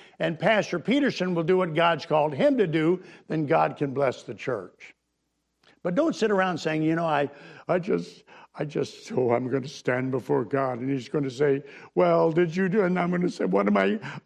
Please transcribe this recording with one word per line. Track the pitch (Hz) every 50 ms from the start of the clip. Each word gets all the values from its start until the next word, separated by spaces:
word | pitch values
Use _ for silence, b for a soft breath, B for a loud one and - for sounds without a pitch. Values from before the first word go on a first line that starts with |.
| B B B B
and | 160 165 156
Pastor | - 165 208 220 202 170 - 185 165
Peterson | - 190 254 294 285 220 - - 180 185 175
will | 165 165
do | 160 185
what | 185 185 170 156
God's | 170 170 170 165 147 -
called | - 151 156 147 156 143
him | 127 254 349 269
to | 240 196
do, | 165 147 160 156 165 185 180 B B B B B B
then | 160 160 156
God | - 160 160 160 156 135
can | - 151 139 123
bless | 139 143 127 113 - -
the | - 110
church. | - - 135 123 101 92 - _ - - - - _ _ _ _ _ _ _ _ _ _ _ _ _ b b b b b
But | 180 175
don't | 269 320 320 -
sit | - 214 214
around | 202 190 185 185 175
saying, | 151 - 160 156 156 156
"You | 160 165
know, | 170 170
I, | 160 151 143 143 139 - B B B B B B B
I | 170 185
just, | 165 - 175 170 175 - - - _ B B B B B B
I | - 156
just, | 147 - 156 131 - - - - - 233
oh, | 165 127 117
I'm | 120 120 127
gonna | 123 131 135 127 151
stand | - - - 135 123 127 127 131
before | 135 127 - - 143 135 120
God, | - 139 135 135 131 123 113
and | 127 135
he's | 139 131 117
gonna | - - 156 139 135
say, | 120 127 147 143 135 139 - B B B B B B
'Well, | 175 180 175 170 165 165 165 156
did | 170 180 165 156
you | 190 190
do?' | 180 185 220 190
And | 180 180 180
I'm | 175 175
gonna | 180 180 175 175
say, | - - 196
'What | 185 185 202 202
am | 208 202
I, | 196 196 196 214 220 B B B B B